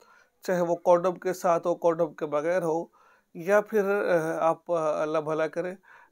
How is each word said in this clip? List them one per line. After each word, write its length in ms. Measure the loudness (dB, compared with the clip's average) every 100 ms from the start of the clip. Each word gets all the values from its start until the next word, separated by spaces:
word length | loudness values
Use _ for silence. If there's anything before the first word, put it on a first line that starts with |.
| _ _ _ _
चाहे 180 | -4 -2
वो 140 | 0
कॉन्डम 380 | 0 4 4 4
के 200 | -2 -4
साथ 280 | -2 0 0
हो, 140 | 0
कॉन्डम 320 | 0 0 0 -2
के 200 | -4 -4
बगैर 360 | -2 -2 -2
हो, 300 | 0 -2 -6 _ _ _ _ -10
या 240 | 0 2
फिर, 240 | 2 0
अ, 540 | 0 0 2 2 0 0
आप, 300 | 0 0 -2
अ, 320 | -2 0 -2
अल्लाह 200 | -2 -2
भला 240 | -2 -2 -2
करे, 240 | -4 -8
अ, 80 | -10 _ -20 -20